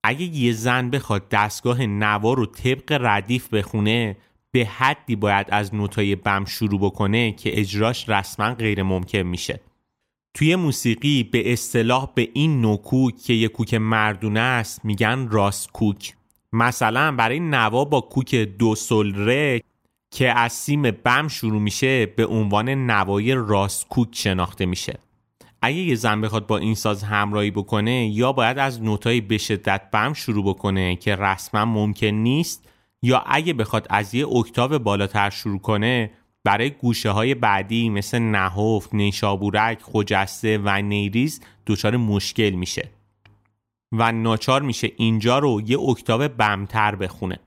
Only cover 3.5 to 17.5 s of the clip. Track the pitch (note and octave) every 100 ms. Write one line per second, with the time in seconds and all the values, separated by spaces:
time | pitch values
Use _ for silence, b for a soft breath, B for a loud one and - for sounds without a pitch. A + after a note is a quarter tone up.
3.5 | G#2+ G2 A2 G#2 A#2 A2+ F#2+ b b _
4.5 | B2+ A2+ - C3 D3+ - G#2+ G#2 G2 G2+
5.5 | G#2 G2+ G#2+ G2+ - G2+ F#2+ G2+ G2 G2
6.5 | - G#2+ G2 G2 - G2+ A2 A#2 G#2 G#2+
7.5 | - G2 G2+ A2 B2 - G#2 G2 - G#2+
8.5 | A#2+ A2 G2 F#2+ F#2 F2+ G#2 F2+ F2+ -
9.5 | - _ _ _ _ _ _ _ - D#3
10.5 | F#3 E3 B2+ B2 A2 C#3+ C#3+ A#2 A#2 G#2
11.5 | A#2+ - A#2+ A2+ B2+ C3+ - A#2 B2+ D#3
12.5 | C#3+ A2+ G#2 - C3 C3 - - A#2 A2
13.5 | - A2+ A#2 A2 A2 G#2+ G2 G#2+ G#2+ B2
14.5 | B2 A2 - A2 G2+ A2 B2+ B2 G#2+ G2+
15.5 | G2 - - G#2+ G2 - - _ _ _
16.5 | A2+ A#2 B2+ A2+ A#2 D3+ C3 A2+ C#3 E3+